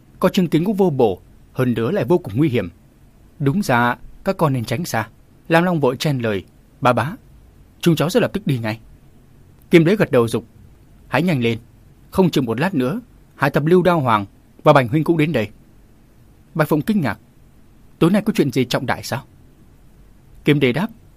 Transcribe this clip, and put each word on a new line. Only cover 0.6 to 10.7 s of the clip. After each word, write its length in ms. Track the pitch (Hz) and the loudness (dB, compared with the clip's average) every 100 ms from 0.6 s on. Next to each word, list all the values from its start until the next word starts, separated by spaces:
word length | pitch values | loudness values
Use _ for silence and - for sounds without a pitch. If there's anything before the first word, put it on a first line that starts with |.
| 180 | 0
cũng 100 | 196 | 0
vô 140 | 185 | 0
bổ, 320 | 135 117 90 - - - | 2 0 0 -10 -20 -18
hơn 200 | - 127 | -4 -2
nữa 180 | 113 117 | 0 -2
lại 140 | 196 120 | -2 0
vô 120 | 180 | 0
cùng 160 | - 104 | -2 -2
nguy 120 | 156 | 0
hiểm." 200 | 120 90 - _ _ - _ - - | 0 -4 -10 _ _ -20 _ -20 -4
"Đúng 220 | 139 175 | -2 -2
ra, 360 | 202 120 120 - - - | 0 0 0 -2 -10 -12
các 140 | - 190 | -6 -2
con 160 | 160 | 0
nên 120 | 131 110 | -2 -4
tránh 200 | 120 175 | -6 -4
xa." 220 | 113 107 _ _ _ - | -6 -6 _ _ _ -2
Lam 160 | 165 | 0
Long 160 | 180 170 | 2 0
vội 180 | 131 135 | 0 0
chen 220 | 160 131 | -4 -2
lời: 240 | 117 101 - _ _ - | -2 -4 -6 _ _ -2
"Ba 120 | 127 | 0
bá, 180 | 117 123 233 - - - - - - | 2 -2 -8 -20 -20 -20 -20 -20 -4
chúng 160 | 175 151 | 0 2
cháu 140 | 151 | 0
sẽ 100 | 240 | 0
lập 140 | 135 | -2
tức 140 | 190 - | -4 -4
đi 100 | 131 | -4
ngay." 220 | 113 110 - - - - - - - - - | -4 -8 -12 -20 -20 -20 -20 -20 -20 -20 2
Kiếm 160 | 175 165 | 4 4
Đế 100 | 202 | 2
gật 160 | 170 | 2
đầu 160 | 127 117 | 2 0
giục: 180 | 117 - - - | -2 -8 -20 -20